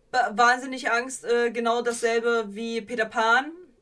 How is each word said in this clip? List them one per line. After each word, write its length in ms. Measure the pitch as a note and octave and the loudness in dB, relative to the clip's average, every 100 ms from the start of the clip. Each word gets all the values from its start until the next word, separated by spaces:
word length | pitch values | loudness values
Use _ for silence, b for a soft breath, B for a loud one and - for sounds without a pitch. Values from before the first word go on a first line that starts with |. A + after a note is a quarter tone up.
| _ | _
Ba-, 220 | B3+ A3+ G#3+ | 0 0 4
wahnsinnig 540 | A#3+ B3+ C4+ C4 A#3+ | 4 4 -2 -6 -2
Angst. 340 | A#3 B3+ - | -2 -2 -6
Äh, 260 | - A#3+ A#3+ | 0 2 2
genau 320 | A#3 A#3 A#3 | 0 0 0
dasselbe 640 | A#3+ A#3 A#3 A#3 A#3 A#3 G#3 | -2 -2 0 0 2 0 -2
wie 300 | G3+ A#3 A3+ | -6 -6 -6
Peter 240 | G#3 A#3 G#3+ | -4 -4 -4
Pan. 460 | A#3+ A3+ A#3+ C#4+ E4+ - _ | 0 2 2 0 -8 -20 _